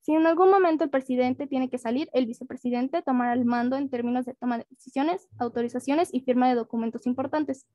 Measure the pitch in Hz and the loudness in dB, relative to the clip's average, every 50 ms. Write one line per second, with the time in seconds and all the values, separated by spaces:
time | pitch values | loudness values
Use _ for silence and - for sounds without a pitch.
0 | _ - 302 320 320 330 330 320 370 381 381 392 370 339 320 294 330 285 - 269 | _ 2 2 4 4 4 4 6 6 6 6 6 4 4 2 2 0 0 0 -2
1 | 262 - 254 247 254 254 254 - 285 277 277 254 262 254 - - - 226 233 262 | -2 0 0 0 0 0 0 -4 -6 -4 -2 -2 -2 -2 -4 -6 -4 -2 -2 -2
2 | 320 - - 247 262 220 240 - 254 262 - 254 _ 247 240 240 247 262 - 339 | -4 0 0 0 0 0 -4 -10 -12 -14 -14 -8 _ -2 -2 -2 -2 -2 -2 -4
3 | 339 - 262 247 247 240 240 247 247 240 240 240 240 247 262 269 285 269 262 240 | -2 0 0 0 2 2 0 2 2 2 2 2 0 0 0 -2 -2 -4 -4 -4
4 | 240 240 247 247 254 247 - _ - 247 240 233 - _ - _ - - - 269 | -4 -2 -2 -2 -4 -6 -10 _ -4 -4 -4 -4 -6 _ -20 _ -20 -8 -4 -2
5 | 277 311 359 381 _ _ - - - 233 - 240 240 240 - 254 - - 277 311 | 0 0 -2 -4 _ _ -10 -6 -6 -4 -2 -4 -4 -4 -4 -6 -4 -2 0 0
6 | 359 - - 254 262 - 247 254 247 254 254 240 226 _ - 226 226 226 - 240 | 0 0 -2 -4 0 0 2 4 4 4 2 0 -2 _ -4 -4 -4 -4 -6 -4
7 | - 247 247 247 262 277 - 302 302 - 269 262 _ _ _ | -4 -4 -2 -2 -4 -4 -2 -2 -2 -2 -6 -8 _ _ _